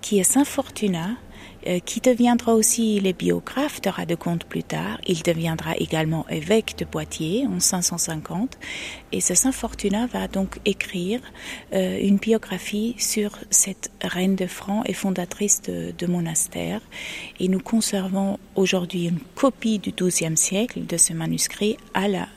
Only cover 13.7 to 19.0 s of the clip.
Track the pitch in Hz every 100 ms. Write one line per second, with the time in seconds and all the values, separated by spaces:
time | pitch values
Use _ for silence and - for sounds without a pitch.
13.7 | 190 - - 185 175 185 190 180 - -
14.7 | 202 - 185 196 185 175 - 208 - -
15.7 | 175 170 170 175 180 165 160 - - 170
16.7 | 202 - - - - - - 185 185 -
17.7 | 226 - 196 185 190 196 202 - - 185
18.7 | 185 175 180